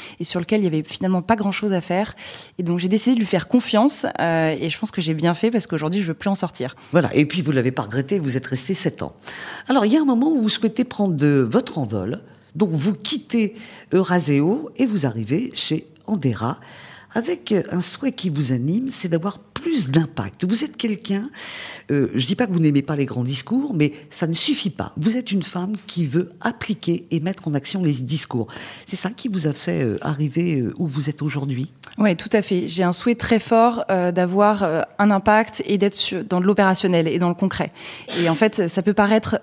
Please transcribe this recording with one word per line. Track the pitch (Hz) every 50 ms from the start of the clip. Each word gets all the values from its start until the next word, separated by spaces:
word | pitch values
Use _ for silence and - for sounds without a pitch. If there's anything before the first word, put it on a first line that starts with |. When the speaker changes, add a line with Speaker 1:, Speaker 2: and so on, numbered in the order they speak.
| - - - -
Speaker 1:
et | 170
sur | - - 175
lequel | 165 - 220 214
il | 196
y |
avait | 170 156 156 156
finalement | - - - 196 185 190 180
pas | 175 - 233
grand-chose | 214 202 196 185 - 214 208 190
à | 175
faire. | - - 175 190 214 - - - - - - - - - _ -
Et | 180
donc | 170 175 175
j'ai | 175 185
décidé | 208 214 - 240 262
de | 233
lui | 208
faire | - - 170 -
confiance, | - - 247 - - - 208 240 294 - - - - - -
euh, | - 165 165 165 160 160 156
et | - 151 165
je | -
pense | - 220 208
que | - 190
j'ai | 160 160 160
bien | 156 160 170 170
fait | - - 226
parce | 240 214 -
qu'aujourd'hui | - 170 151 151 156 180 208
je | 190
veux | 165 151
plus | - - 202
en | 196
sortir. | - - - - - 123 127 - - - -
Speaker 2:
Voilà, | 147 175 143 127 -
et | 135 151
puis | 147 160 180
vous | 135 151
l'avez | 139 131 117 131
pas | 131 151 113
regretté, | 104 110 135 131 - 202 190
vous | 151 135 120
êtes | 135 -
resté | - 131 123 - - 190
sept | - - - - -
ans. | 80 69 - - - - - - - - - - -
Alors | - 262 269 208
il | 214 247
y |
a | 320
un | 302
moment | 269 247 226 269 320
où | 320 262
vous | 220 214
souhaitez | - - 233 214 - - 247
prendre | - - - 202 190 165
de | 135 147 147 143 135 127 110
votre | 123 240 - - - 160
envol, | 127 101 113 101 90 110 143 - - - - - _ _ -
donc | 156 214 175
vous | 160 147 143 208 196
quittez | - - - 311 233 - - - 233 214 196 - - - - - - - -
Euraseo | - 185 185 165 180 180 143 147 143 139 147 175 226 302 311 - -
et | - 262
vous | 233 214 180 139
arrivez | 127 107 117 110 101 143 190 254 - -
chez | - - - 156 156 - - - _ _
Andera | - 214 175 139 131 107 98 110 123 - - - - - - - - - - - - -
avec | 226 233 320 359 - - - 214 180 160 -
un | - 180
souhait | 175 - - - 277 262
qui | - - 175 185
vous | 143 147 143 123
anime, | 131 120 123 151 180 233 262 262
c'est | - - -
d'avoir | 175 170 160 170 202 - -
plus | - _ - - - 339 320 254 156 131
d'impact. | 135 165 160 - - - 98 98 - - 180
Vous | 180 226 226 302
êtes | 294 -
quelqu'un, | - - 226 208 - - - 196 202 220 294 - - - - - - - - - - - -
euh, | 143 143 127 - -
je | 127 131
dis | 135 202
pas | - 247
que | 196
vous | 180 170
n'aimez | 160 151 143 139 135
pas | 160 156
les | 143 139
grands | - - 123 123
discours, | 127 139 127 - - 233 262 285 285 214
mais | 156 151 143 - - - -
ça | - - 175
ne | 165 165
suffit | - - 294 294 - - 180
pas. | - - - - -
Vous | - 151 226 220
êtes | 254 247 -
une | 196 196
femme | - - - 180 180 196 214 - -
qui | - - 175 165
veut | 131 123 175 180 - - -
appliquer | - 233 240 - - - 196 - - 170 170 - - -
et | 170 160
mettre | 151 185 190 - -
en | 160 147
action | 139 - - - 190
les | 180 156 139
discours. | 123 127 123 156 147 - - - 117 107 - - - - - - - -
C'est | - 196
ça | - - 185
qui | 247 - - 247
vous | 190 185 151
a | 151 139
fait, | - - 175 175 160 135
euh, | 113 101 -
arriver, | - - 151 139 151 143 - 165 175 175 156 131
euh, | 117 101 -
où | - 175
vous | 151 127 151 135 151
êtes | 147 -
aujourd'hui ? | 151 151 131 143 135 143 127 123 135 - - _ - - - -
Speaker 1:
Ouais, | 214 208 170
tout | 165 - -
à | - 214 -
fait. | - 196 180 175
J'ai | - 160 180 185
un | 180 170
souhait | - - 240 233
très | 240 - - 233 214
fort, | - - 233 226 233 240 233 233 - -
euh, | 196 180 175 180
d'avoir, | 175 185 180 175 185 202 208 208 214 202
euh, | 196 160 156 160 - - - -
un | 202 208
impact | 202 190 196 220 214 214 226 - - - -
et | - 208 185
d'être | 202 202 -
sur, | - - - 196 175 -
dans | - 185 180
de | 180
l'opérationnel | 202 202 208 196 190 185 - - 185 175 165 160
et | 165 -
dans | 175 180
le | 175 175
concret. | - 202 185 - - 160 - - - - - - - - - - 175
Et | 175 165
en | 165
fait, | - 220 214 - 226 180
ça | 165 - - 160
peut | 208 196
paraître | - 208 202 220 220 - - 220 -